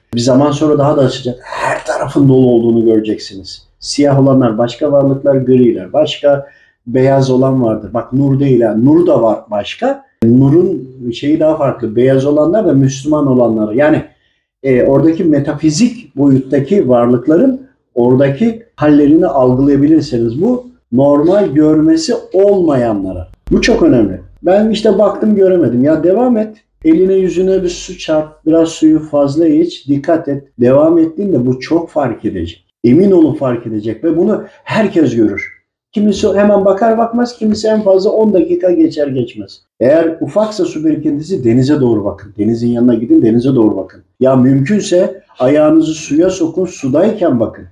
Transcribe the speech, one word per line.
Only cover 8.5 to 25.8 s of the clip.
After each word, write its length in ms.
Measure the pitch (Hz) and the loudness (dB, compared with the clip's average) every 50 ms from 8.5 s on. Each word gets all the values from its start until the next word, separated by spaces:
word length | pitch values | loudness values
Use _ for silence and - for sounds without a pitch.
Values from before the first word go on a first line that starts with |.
| 127 117 | 2 2
ha, 140 | 113 107 107 | 2 0 0
nur 320 | 110 120 143 156 170 170 | 0 2 2 4 4 2
da 160 | 160 143 123 117 | 2 2 2 2
var 180 | 110 - - - - | 0 -2 -2 -6 -8
başka. 540 | 104 101 101 - - - 240 269 277 277 - _ _ _ 113 | -8 -8 -6 -8 -8 -6 -4 -4 -4 -6 -10 _ _ _ 0
Nurun 640 | 113 120 131 135 139 151 175 190 196 165 - 131 131 131 131 123 120 117 | 2 4 4 4 4 4 2 2 0 -2 -6 -8 -14 -16 -10 -10 -10 -8
şeyi 280 | - 139 147 160 170 | -6 -2 -2 0 2
daha 160 | 202 - - | 2 0 0
farklı, 400 | - 139 127 - - 120 113 107 | 0 -2 -4 -2 -4 -6 -4 0
beyaz 300 | 117 123 135 135 135 139 | 0 2 2 2 2 0
olanlar 400 | 147 147 151 151 160 190 220 196 | 0 0 0 0 2 0 0 0
ve 60 | 170 139 | 2 2
Müslüman 540 | 139 135 131 - - - 151 151 151 143 | 2 2 0 -2 -4 -4 -4 -2 0 0
olanları. 500 | 131 123 123 117 113 110 110 107 104 104 | 0 2 2 2 0 0 -2 -4 -2 0
Yani, 260 | 131 - 311 311 - - - _ _ _ _ _ _ _ _ _ _ - | 0 2 2 0 0 -2 -8 _ _ _ _ _ _ _ _ _ _ -2
e, 200 | 135 127 123 - | 0 0 2 2
oradaki 420 | 117 139 139 160 160 165 165 180 | 2 2 2 2 2 0 0 0
metafizik 920 | 160 147 135 135 156 143 - 160 156 151 170 240 247 - - - - _ | 0 0 0 -2 -4 -6 -2 -2 -2 0 0 -2 -2 -2 -8 -16 -14 _
boyuttaki 720 | 131 143 139 135 131 131 - 143 135 135 - 202 196 143 123 | -2 2 2 2 2 0 -2 -2 -2 -2 0 0 0 2 2
varlıkların 720 | 123 120 120 123 127 120 - 156 156 185 262 269 254 - - - _ _ _ _ _ | 2 2 2 2 0 0 0 0 2 2 2 2 0 -2 -8 -18 _ _ _ _ _
oradaki 680 | 123 120 123 127 131 143 139 139 - 226 233 220 - - _ _ | -2 0 2 2 2 2 0 0 0 -2 -2 -2 -4 -12 _ _
hallerini 500 | - 151 151 147 147 147 139 156 175 180 | -2 0 2 4 4 4 4 4 4 2
algılayabilirsiniz. 1160 | 170 - 135 131 127 127 131 139 143 139 131 143 151 160 151 139 - 127 117 117 117 117 147 190 | 2 0 0 2 2 2 2 2 2 2 2 2 2 2 2 0 -2 -4 -4 -2 -4 -2 -2 -2
Bu 240 | 240 247 240 - - - _ _ _ 117 | -2 -2 -4 -6 -12 -20 _ _ _ 0
normal 560 | 131 139 143 143 147 156 175 190 208 196 156 | 2 2 2 2 2 2 2 2 2 0 0
görmesi 640 | 135 151 151 156 156 156 151 160 160 160 - - - - - - - | 0 2 2 2 2 2 2 2 2 0 0 -4 -6 -6 -6 -4 0
olmayanlara. 960 | 381 196 202 196 190 175 156 139 123 120 113 107 101 95 92 90 87 87 - - _ _ - | 2 2 2 2 2 2 0 0 0 0 -2 -2 -4 -6 -6 -8 -10 -12 -14 -18 _ _ -2
Bu 100 | - 208 | -2 0
çok 220 | - 247 226 - 175 | 2 0 0 2 2
önemli. 380 | - 127 120 104 92 92 - - - - - - | 2 2 2 0 -2 -4 -8 -14 -20 -20 -6 -2
Ben 280 | 170 190 208 220 226 | 0 2 2 2 0
işte 280 | 202 - - 214 190 202 | -2 0 0 0 2 2
baktım 380 | 208 196 - - 220 214 208 | 2 0 0 -2 -2 0 2
göremedim. 480 | 196 190 185 185 175 147 117 120 123 | 2 2 2 2 2 0 0 0 0